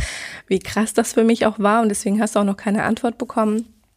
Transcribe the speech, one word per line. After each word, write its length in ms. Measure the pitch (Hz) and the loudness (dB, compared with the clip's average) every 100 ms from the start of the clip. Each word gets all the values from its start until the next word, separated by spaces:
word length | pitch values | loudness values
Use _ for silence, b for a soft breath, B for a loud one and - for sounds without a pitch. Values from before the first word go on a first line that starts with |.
| - | 0
<laughs> 360 | - - - - | -4 -14 -16 -2
wie 100 | 190 | -2
krass 360 | - - 220 | -2 -2 0
das 180 | - 233 | 0 0
für 120 | - | 2
mich 200 | 226 233 | 4 4
auch 140 | 214 214 | 2 2
war 240 | 202 220 | 2 2
und 80 | 226 | 2
deswegen 300 | 208 202 202 | 0 0 0
hast 140 | 214 | 0
du 60 | 208 | 0
auch 40 | |
noch 120 | 202 196 | 0 0
keine 280 | - 196 | -2 0
Antwort 340 | - 214 240 233 | 0 0 -2 -4
bekommen. 480 | 240 - 214 214 226 _ _ | -4 -2 0 0 -4 _ _